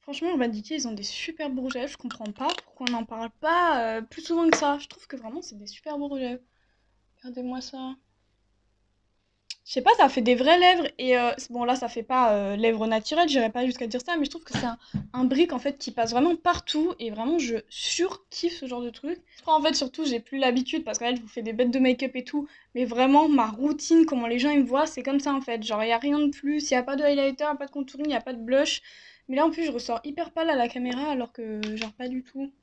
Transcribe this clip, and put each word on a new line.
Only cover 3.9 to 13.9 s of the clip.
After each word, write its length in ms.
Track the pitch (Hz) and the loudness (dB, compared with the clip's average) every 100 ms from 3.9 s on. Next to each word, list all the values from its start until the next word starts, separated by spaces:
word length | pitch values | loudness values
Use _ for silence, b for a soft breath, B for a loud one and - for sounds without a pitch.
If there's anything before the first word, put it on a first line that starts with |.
| 226 | -4
euh, 40 | |
plus 200 | 226 - | -8 -14
souvent 280 | 320 330 330 | -4 2 4
que 80 | - | 4
ça. 200 | 294 285 | 4 0
Je 80 | - | -6
trouve 200 | - - | -20 -14
que 80 | 262 | -14
vraiment, 260 | 226 277 | -10 -12
c'est 160 | 359 208 | -12 -16
des 100 | 208 | -18
super 300 | - - 294 | -16 -10 -8
beaux 100 | 285 | -6
rouges 140 | 277 | -4
à 80 | 254 | -4
lèvres. 140 | 247 247 _ _ _ _ _ _ _ | -6 _ _ _ _ _ _ _ _
Regardez-moi 440 | 254 247 247 254 | -16 -8 -8 -8
ça. 340 | 254 269 262 262 _ _ _ _ _ _ _ _ _ _ _ _ _ _ _ - - | -10 -12 -12 -12 _ _ _ _ _ _ _ _ _ _ _ _ _ _ _ -20 -6
Je 60 | |
sais 100 | - | 2
pas, 80 | 359 453 | 4 8
ça 120 | 285 | 6
fait 120 | 262 | 6
des 140 | 226 247 | 2 4
vraies 240 | 262 349 | 6 8
lèvres 280 | 359 359 294 - | 8 6 0 -4
et, 180 | 254 247 | 2 2
euh, 140 | 240 254 | 2 -2
c'est, 120 | - | -8
bon, 120 | 240 | -4
là 120 | 240 262 | 0 0
ça 120 | 240 | -2
fait 140 | 233 | -6
pas, 300 | 220 254 240 | -2 2 4
euh, 220 | 208 196 202 | 4 0 0
lèvres 300 | 226 226 220 | 2 2 0
naturelles, 420 | 220 214 302 349 | 0 0 2 4
j'irai 220 | 269 226 | 4 2
pas 160 | 247 254 | 0 -2
jusqu'à 220 | 247 | -2
dire 120 | 233 | -4